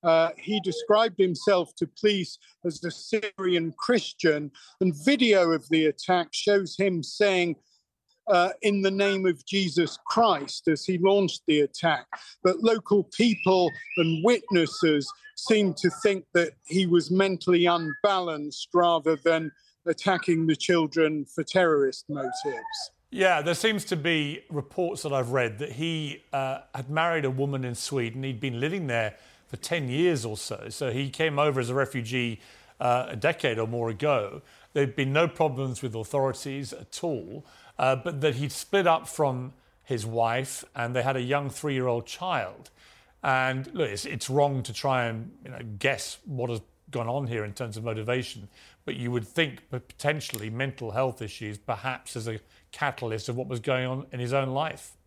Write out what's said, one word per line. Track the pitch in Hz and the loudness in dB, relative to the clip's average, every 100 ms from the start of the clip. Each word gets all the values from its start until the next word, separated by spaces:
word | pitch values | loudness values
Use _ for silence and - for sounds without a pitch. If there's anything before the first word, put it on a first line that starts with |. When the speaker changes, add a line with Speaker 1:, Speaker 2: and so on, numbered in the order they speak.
Speaker 1:
Uh, | 170 165 165 156 | 6 4 4 0
he | - 214 | -4 -2
described | 190 165 - 214 226 175 | -2 -6 2 4 4 4
himself | 185 165 - 190 160 - | 2 2 2 2 2 -4
to | 165 | -6
police | - 208 202 170 - _ _ | 0 2 2 -2 -8 _ _
as | 175 143 | -8 -6
a | 170 | -8
Syrian | - - 220 208 - 185 175 165 - | -10 -4 -4 -4 -4 0 2 0 -6
Christian, | - 240 - - 170 147 147 - - _ | 0 2 0 0 2 2 -2 -12 -20 _
and | 185 147 | 0 2
video | 160 277 240 202 170 | 2 4 6 6 6
of | 160 147 | 2 2
the | 160 156 | 2 4
attack | - - 180 165 | 0 0 0 0
shows | - - 202 180 - | -2 2 2 2 -2
him | 196 175 | 0 0
saying, | 143 - 208 185 175 156 _ _ _ _ _ _ - | -4 0 2 4 2 -2 _ _ _ _ _ _ 2
uh, | 180 180 - | 4 4 2
"In | 214 202 | 0 2
the | 190 | 2
name | 196 196 196 185 | 2 2 2 0
of | 160 | 0
Jesus | - 196 185 151 160 - - | -2 0 0 0 0 -2 -2
Christ," | - 226 156 139 - - | 4 4 4 -2 -4 0
as | 151 - | 0 0
he | 185 | 2
launched | 190 202 190 - - | 4 4 2 -2 2
the | 151 | 4
attack. | 143 - 170 143 - - - - | 2 2 0 0 -4 -16 -16 0
But | 185 170 | 0 4
local | 226 226 - 208 | 2 2 2 2
people | - - 233 214 185 185 170 - - - | 2 2 2 4 4 4 4 -2 -8 0
and | 165 160 | 0 2
witnesses | 190 240 - 185 156 - 165 147 135 - - - | 2 2 2 2 2 2 2 2 0 -10 -18 -14
seem | - 220 196 | 2 4 4
to | - 185 - | 2 -2 2
think | 208 196 - | 0 0 2
that | 175 165 _ | 2 2 _
he | - 175 185 | -2 0 4
was | 175 147 | 4 4
mentally | 185 196 175 - 175 175 | 2 2 2 2 4 6
unbalanced | 175 160 139 208 190 180 151 147 - - | 2 0 0 2 2 0 -4 -6 -10 0
rather | 180 175 165 151 156 | 4 4 4 2 2
than | 165 165 160 _ _ _ - | 2 2 0 _ _ _ -4
attacking | 160 - 180 - 165 160 | 0 2 0 2 2 2
the | 151 | 0
children | - 175 156 165 156 151 139 | 2 2 2 2 2 2 -6
for | - | -6
terrorist | 151 190 175 151 135 - - | 0 4 4 4 2 -2 -10
motives. | 139 135 740 807 - 880 855 - _ _ | -6 -6 -4 -6 -8 -10 -12 -14 _ _
Speaker 2:
Yeah, | 247 185 165 | 2 4 4
there | 151 | 0
seems | 165 226 208 - | 0 0 0 -2
to | 170 | -2
be | 151 160 147 156 - | 0 0 0 -6 -8
reports | 151 135 - 175 - | -8 -6 -4 -4 -4
that | 156 | -2
I've | 139 120 | -2 2
read | 131 117 107 | 2 0 -2
that | 147 | -10
he, | 117 165 160 147 - _ | -6 -4 -4 -6 -10 _
uh, | 139 135 135 - | -4 -4 -6 -10
had | 131 131 | -12 -4
married | 151 170 165 | 0 2 2
a | 139 | 0
woman | 131 139 139 | -2 -2 -2
in | 127 | -6
Sweden. | 117 - 139 117 120 | -6 -4 -2 -4 -4
He'd | 135 120 | -8 -6
been | 135 120 | -6 -2
living | 143 196 151 | -2 -2 -2
there | 117 110 - - _ _ | 0 0 -4 -20 _ _
for | - | -12
ten | - 170 131 | -4 -4 -2
years | 131 180 151 | 2 2 2
or | 113 107 | -2 -8
so. | - 104 107 | -10 -10 -10
So | - 135 | -6 -4
he | 120 139 | -4 -6
came | - 160 143 | -2 -2 2
over | 151 135 | 0 0
as | 120 | -2
a | |
refugee, | 131 131 131 113 127 120 110 - - - _ | -2 -2 -4 -4 -4 -4 -6 -14 -20 -20 _
uh, | 123 123 127 | 0 0 0
a | 113 | -2
decade | 143 165 139 113 | -2 0 0 0
or | 113 | -2
more | 117 117 | -2 -4
ago. | 104 147 135 101 147 - - _ | -2 0 2 0 -8 -18 -20 _
There'd | 151 139 | -2 -2
been | - 135 | 0 0
no | 143 170 | 2 2
problems | - 156 127 135 123 | 2 0 0 -6 -4
with | 127 110 | -6 -6
authorities | 107 143 135 127 143 135 135 | -4 0 0 -2 -8 -8 -10
at | - - - | -12 -14 -8
all, | 170 131 87 131 - - - - | -6 -6 -8 -14 -16 -20 -20 0
uh, | 131 131 | 2 2
but | 175 147 | -2 0
that | 151 123 | 0 0
he'd | 143 | -4
split | - - 165 170 | -6 0 2 4
up | 165 - | 2 0
from | - 143 127 127 - _ _ | -2 0 0 -8 -16 _ _
his | _ 123 107 | _ -6 -4
wife | 117 113 120 135 - - - | 0 2 0 -4 -10 -12 -6
and | 120 | -2
they | 127 | 0
had | 127 131 | 0 -2
a | |
young | 123 143 139 | 0 -2 -2
three-year-old | - 151 135 127 120 120 | -6 -4 -2 0 -2 -4
child. | - 185 156 95 - - _ - _ _ _ | -10 -4 -4 -4 -10 -20 _ -20 _ _ _
And | 143 131 131 131 135 | 0 2 0 -2 -6
look, | - 139 | -4 -4
it's, | 101 - | -4 -8
it's | 147 - | -8 -2
wrong | 135 143 135 | 2 2 0
to | 120 | -6
try | 113 139 131 117 | -4 -2 0 0
and, | 110 117 - | -4 -10 -16
you | - | -16
know, | 123 120 101 | -14 -12 -2
guess | - 131 - - | -2 -2 -6 -12
what | - 131 120 | -10 -6 -4
has | 113 - _ - | -4 -8 _ -10
gone | - 113 | -6 -4
on | 135 127 | -4 -4
here | 117 | -4
in | 107 | -6
terms | 101 120 107 | -8 -8 -6
of | |
motivation, | 117 110 110 127 120 - 101 _ - _ | -6 -6 -2 -2 -2 -12 -18 _ -20 _
but | - | -10
you | 135 120 | -6 -4
would | 123 107 | -4 -4
think | - 156 123 _ | -2 -2 -2 _
p-, | 127 | -12
potentially | - - 147 156 - 110 110 | -12 -4 -2 -2 -4 -6 -6
mental | 113 135 131 117 | -4 -6 -6 -6
health | 107 131 117 | -2 -2 -2
issues | 107 - 110 104 | -10 -10 -10 -10
perhaps | - 113 131 127 - 123 | -8 -6 -6 -8 -10 -10
as | 110 | -8
a | 110 _ _ _ | -10 _ _ _
catalyst | - 147 - 120 110 107 | -6 -6 -4 -6 -6 -6
of | 120 | -6
what | 131 | -6
was | 123 | -6
going | 107 127 127 | -2 0 0
on | 131 - | -6 -8
in | 127 | -8
his | 123 | -2
own | 135 131 | -2 0
life. | 131 156 - - _ | -2 -4 -8 -18 _